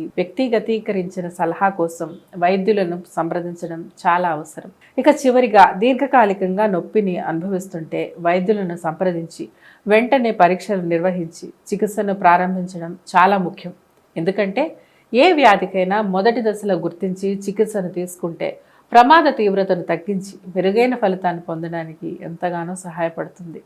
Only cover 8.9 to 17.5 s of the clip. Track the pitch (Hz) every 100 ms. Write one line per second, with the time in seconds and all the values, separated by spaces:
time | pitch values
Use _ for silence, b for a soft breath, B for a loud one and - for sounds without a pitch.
8.9 | 160 185 170 165 - 165 b b b 202
9.9 | 214 233 277 233 214 175 180 - 196 170
10.9 | 170 180 180 165 - - - - 202 214
11.9 | 208 202 190 185 175 185 185 180 180 165
12.9 | 170 - 180 185 202 170 - 175 - _
13.9 | _ _ 175 165 190 196 202 311 - b
14.9 | b b 226 349 311 247 196 185 190 185
15.9 | 208 208 185 196 233 220 208 208 175 165
16.9 | - 196 185 196 196 196